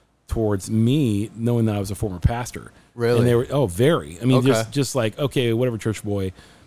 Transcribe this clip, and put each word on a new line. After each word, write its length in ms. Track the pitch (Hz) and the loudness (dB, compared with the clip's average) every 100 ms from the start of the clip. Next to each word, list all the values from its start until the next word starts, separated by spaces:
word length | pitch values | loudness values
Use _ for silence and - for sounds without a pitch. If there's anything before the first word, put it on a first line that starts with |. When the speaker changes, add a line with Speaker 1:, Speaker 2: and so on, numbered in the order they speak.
| _ _ - | _ _ -8
Speaker 1:
towards 420 | 117 107 101 - | -2 0 0 0
me, 600 | 110 117 147 131 101 110 110 | 0 2 2 2 0 -4 -4
knowing 300 | 117 120 110 | -2 0 0
that 100 | 104 | 0
I 40 | |
was 100 | 101 | -4
a 60 | 101 | -6
former 240 | 107 90 | -6 -2
pastor. 520 | - 120 123 - 55 - _ | -2 -2 -6 -12 -18 -20 _
Speaker 2:
Really? 260 | 120 117 120 | -4 2 4
Speaker 1:
And 80 | 120 | 4
they 60 | |
were, 140 | 120 127 | 2 2
oh, 160 | 135 113 | 0 0
very. 540 | 85 135 165 73 85 | 2 2 2 -2 -4
I 40 | 123 | 2
mean, 120 | 127 | 4
Speaker 2:
Okay. 100 | 127 | 4
Speaker 1:
just, 220 | 113 110 | 2 0
just 240 | 127 131 131 | -2 -2 0
like, 220 | 110 - | -2 -2
"Okay, 340 | 143 143 120 | -2 0 0
whatever, 260 | 113 127 113 | 0 0 -2
church 240 | 117 101 | -4 -4
boy," 280 | 107 101 95 - - - | -4 -4 -4 -8 -18 -20